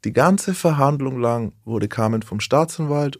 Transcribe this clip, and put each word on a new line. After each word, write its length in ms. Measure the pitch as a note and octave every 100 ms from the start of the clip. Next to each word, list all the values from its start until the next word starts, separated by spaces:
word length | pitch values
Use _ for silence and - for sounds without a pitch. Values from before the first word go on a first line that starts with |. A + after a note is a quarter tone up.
Die 100 | A2+
ganze 400 | B2 D#3+ G3 -
Verhandlung 640 | F#3 E3+ D3 C#3 D3 C3 C3
lang 340 | A#2 A#2 A2 _
wurde 240 | - A2+ G#2
Carmen 360 | - A2 A2
vom 160 | - G#2+
Staatsanwalt 800 | - C#3 E3 - D3+ D3 C#3+